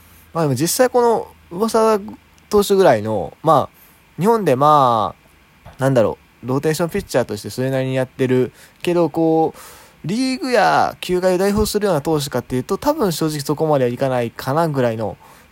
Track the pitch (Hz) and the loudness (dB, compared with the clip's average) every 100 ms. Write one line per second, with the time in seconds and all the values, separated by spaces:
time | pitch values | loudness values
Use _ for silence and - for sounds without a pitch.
0 | - - - 165 151 123 170 - 254 247 | -20 -20 -10 -2 -2 0 -2 0 2 2
1 | 233 220 - - - 175 220 226 220 214 | 2 0 -4 -14 -14 -6 -2 2 2 0
2 | 214 190 _ _ - 208 202 190 175 110 | -4 -18 _ _ -2 0 2 4 4 4
3 | 110 98 78 - 156 147 98 _ - _ | 0 -4 -6 -4 2 2 2 _ -20 _
4 | _ - 196 226 170 127 147 151 131 113 | _ -2 0 2 2 2 4 6 4 2
5 | 95 - _ _ _ _ - - 131 127 | 0 -6 _ _ _ _ -20 -4 0 2
6 | 101 - _ _ 120 135 156 151 170 202 | 2 -2 _ _ -6 -2 -2 -2 -4 -6
7 | - 139 117 104 - - 131 131 131 131 | -4 -2 -2 -6 -10 -6 -4 -4 -2 -4
8 | 127 - 131 127 120 - - _ - 175 | -4 -4 0 0 0 -6 -20 _ -2 0
9 | 160 165 160 160 160 - - - - _ | 0 0 0 2 0 -4 -18 -20 -20 _
10 | 147 220 262 262 277 226 165 147 95 - | -6 -4 -4 -4 -2 2 2 2 0 -4
11 | - 180 185 180 202 208 214 214 202 180 | -4 -2 0 2 0 0 0 -2 0 0
12 | 165 156 143 127 - 127 - 196 285 311 | 0 -2 -2 -6 -4 -4 -4 -4 -2 0
13 | 208 151 160 151 139 147 156 143 123 120 | -2 -2 -4 -4 -4 -2 0 2 0 0
14 | 135 127 117 - - 151 170 131 120 113 | -2 -2 -4 -6 -4 0 0 0 -2 -2
15 | 104 87 - - _ | -6 -8 -16 -20 _